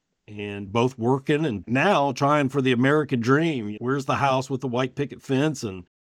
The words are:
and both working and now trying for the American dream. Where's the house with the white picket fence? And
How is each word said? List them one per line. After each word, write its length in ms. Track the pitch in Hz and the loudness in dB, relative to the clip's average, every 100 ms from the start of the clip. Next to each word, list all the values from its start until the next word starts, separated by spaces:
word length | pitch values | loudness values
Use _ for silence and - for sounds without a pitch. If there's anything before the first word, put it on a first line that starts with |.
| _ _ - | _ _ -18
and 460 | 104 104 101 101 | -10 -10 -8 -4
both 240 | 107 127 131 | 0 0 0
working 480 | 113 135 135 151 | 0 0 0 0
and 180 | 160 101 87 | 0 -4 -2
now 460 | 127 175 180 143 | 0 2 2 2
trying 360 | 135 143 147 131 | 0 2 2 2
for 140 | 139 | 0
the 100 | 131 | 2
American 480 | 120 135 151 147 127 | 4 4 4 2 0
dream. 560 | 113 139 165 139 104 107 | 2 4 2 -2 -6 -6
Where's 260 | 120 139 135 | -4 -4 -2
the 100 | 120 | 0
house 320 | 139 131 131 | 0 0 -2
with 140 | 135 | -6
the 60 | 135 | -2
white 260 | 120 131 | -2 -2
picket 260 | - 131 - | -4 -8 -8
fence? 420 | - 131 151 135 | -2 0 0 -2
And 240 | 110 92 87 _ _ | -6 -10 -14 _ _